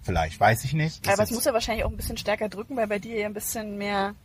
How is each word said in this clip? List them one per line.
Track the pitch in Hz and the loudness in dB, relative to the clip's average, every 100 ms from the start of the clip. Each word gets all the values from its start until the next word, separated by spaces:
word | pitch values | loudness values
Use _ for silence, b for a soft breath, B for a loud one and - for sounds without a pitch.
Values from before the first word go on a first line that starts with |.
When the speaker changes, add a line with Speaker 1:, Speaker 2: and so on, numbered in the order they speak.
Speaker 1:
Vielleicht, | - 85 80 - | 0 0 0 4
weiß | 107 113 131 | 4 4 2
ich | |
nicht. | 151 156 - - | 0 0 -2 2
Ist | |
Speaker 2:
Aber | 202 | 4
es | 208 | 4
Speaker 1:
jetzt | 233 | 2
Speaker 2:
muss | 285 | 2
ja | |
wahrscheinlich | 233 247 226 - | 2 0 -2 -2
auch | |
ein | 214 | -4
bisschen | - 226 | -6 -4
stärker | - 208 214 | -2 -2 -2
drücken, | 190 226 262 | -6 -8 -2
weil | 214 | 0
bei | 208 | -2
dir | 226 226 | -2 -4
ja | 208 | -4
ein | |
bisschen | 208 - 240 214 202 | -4 -6 -6 -6 -6
mehr | 202 202 196 208 | -2 0 0 -4